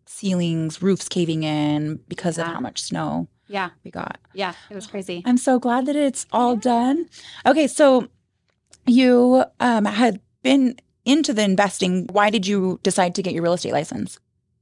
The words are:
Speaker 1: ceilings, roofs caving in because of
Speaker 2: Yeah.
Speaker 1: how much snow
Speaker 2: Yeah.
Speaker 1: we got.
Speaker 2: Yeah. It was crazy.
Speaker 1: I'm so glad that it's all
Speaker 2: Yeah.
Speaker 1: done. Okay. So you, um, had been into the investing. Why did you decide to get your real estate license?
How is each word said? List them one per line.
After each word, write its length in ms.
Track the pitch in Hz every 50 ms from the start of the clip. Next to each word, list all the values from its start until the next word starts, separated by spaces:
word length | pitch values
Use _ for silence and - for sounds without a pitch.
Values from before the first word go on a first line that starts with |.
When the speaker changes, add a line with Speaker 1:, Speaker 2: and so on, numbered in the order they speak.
| _ -
Speaker 1:
ceilings, 720 | - - - 196 185 180 175 165 165 165 160 160 - -
roofs 280 | 175 196 190 170 - -
caving 340 | - 185 175 165 160 160 156
in 560 | 156 151 151 151 147 147 151 151 151 156 156 - -
because 300 | 120 - - 175 165 170
of 80 | 160 170
Speaker 2:
Yeah. 60 | 165
Speaker 1:
how 60 | -
much 200 | - 117 - -
snow 460 | - - 175 165 156 - 147 165 175 - _ _ _ -
Speaker 2:
Yeah. 200 | 202 196 185 175 - _ -
Speaker 1:
we 80 | -
got. 260 | - 90 85 - - - _ _ -
Speaker 2:
Yeah. 200 | 190 196 180 170 - - -
It 40 | -
was 120 | 214 220 -
crazy. 340 | - 202 190 - 175 175 180
Speaker 1:
I'm 120 | 247 247 247
so 220 | - 277 254 247
glad 260 | 254 240 233 262 262 285
that 80 | 285 294
it's 280 | 294 277 - - - -
all 220 | - 220 247 240 247
Speaker 2:
Yeah. 60 | 208
Speaker 1:
done. 480 | - 247 240 233 240 254 285 339 339 - - - - - - - -
Okay. 220 | 247 277 320 294 254
So 400 | - - 302 269 262 254 - - _ _ _ _ _ _ _ _ _ _ _ _ _ _ _ 254
you, 560 | 233 254 262 247 247 247 247 247 254 262 - - _ -
um, 260 | - 247 233 220 208
had 340 | 208 208 208 247 233 190 - - _ _ _
been 340 | - 254 269 285 254 247 - - _ _ _ _ _
into 280 | 233 277 320 294 - 247
the 100 | 214 214
investing. 640 | 196 190 185 202 196 - - 190 180 180 185 175 -
Why 180 | 185 202 202 208
did 180 | 208 233 185 196
you 320 | 208 196 185 185 175 -
decide 320 | - 196 175 - 185 180 175
to 60 | -
get 120 | 180 185 170
your 100 | 160 170
real 100 | 170 180
estate 200 | 170 - - -
license? 460 | 143 156 - - - - - - - _ _ _ _ _ _ _ _